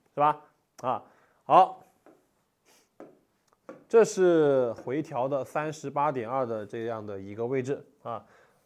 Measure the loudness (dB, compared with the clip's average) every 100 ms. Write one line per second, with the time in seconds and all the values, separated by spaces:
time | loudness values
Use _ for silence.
0 | _ 0 0 0 -8 _ _ -8 -6 -6
1 | -8 _ _ _ 4 6 6 0 _ _
2 | -20 _ _ _ _ _ _ _ _ -20
3 | -20 _ _ _ _ _ -20 -20 2 4
4 | 4 4 4 4 4 4 0 -4 -6 -6
5 | -4 -4 -2 -4 -4 -6 -6 -8 -8 -2
6 | -2 -2 -4 -4 -2 -4 -8 -8 -6 -8
7 | -8 -12 -12 -8 -4 -2 -2 -6 -8 _
8 | -12 -12 -14 _ _ _